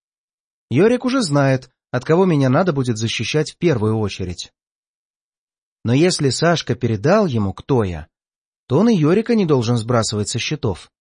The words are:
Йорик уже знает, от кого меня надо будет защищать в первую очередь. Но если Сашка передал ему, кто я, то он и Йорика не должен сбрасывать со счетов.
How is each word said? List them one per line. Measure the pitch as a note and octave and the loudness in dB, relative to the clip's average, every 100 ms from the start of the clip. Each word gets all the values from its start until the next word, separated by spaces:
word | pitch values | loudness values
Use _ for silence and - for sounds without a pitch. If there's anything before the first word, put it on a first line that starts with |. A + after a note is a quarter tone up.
| _ _ _ _ _ _ - | _ _ _ _ _ _ -4
Йорик | A#2+ G#3+ B3 | 2 2 2
уже | B3 C4 | -2 -2
знает, | F#3 C#3+ C3+ C3 - _ _ | 0 2 2 0 -4 _ _
от | B2 | -6
кого | - E3 | 0 2
меня | F#3+ D3 C3 | 2 2 2
надо | C3+ F#3 | 2 0
будет | C#3 B2+ G#2+ | 0 -2 -2
защищать | A2+ - A2 D3+ D#3 | -4 -4 -4 -4 -4
в | - | -2
первую | F3 B2+ G#2+ A2 | 0 0 0 -2
очередь. | G2+ - F#2 E2+ - _ _ _ _ _ _ _ _ _ _ _ _ _ | -4 -6 -8 -10 -14 _ _ _ _ _ _ _ _ _ _ _ _ _
Но | A2 | 0
если | C3 F3+ - C#3 | 2 2 2 -2
Сашка | - E3 E3 - | 0 0 0 -2
передал | B2+ A2+ A2 C#3 G#3+ F#3+ | -4 -2 -2 2 2 2
ему, | A#2 G2+ | 0 -2
кто | - - C3 | -4 -2 -2
я, | G2 E2 D2 _ _ _ _ _ - | -2 -6 -12 _ _ _ _ _ -2
то | C3+ | 2
он | A#3 | 2
и | |
Йорика | G#3 D3+ F#3+ A3 | 2 2 2 2
не | A3+ F3 | 0 2
должен | C3+ A2+ A#2+ | 2 2 -2
сбрасывать | A2+ A#2+ G#2+ G#2+ G2+ | 0 0 0 -2 -4
со | A#2 | -4
счетов. | - D3+ A2+ F2 - _ | -6 -4 -6 -6 -12 _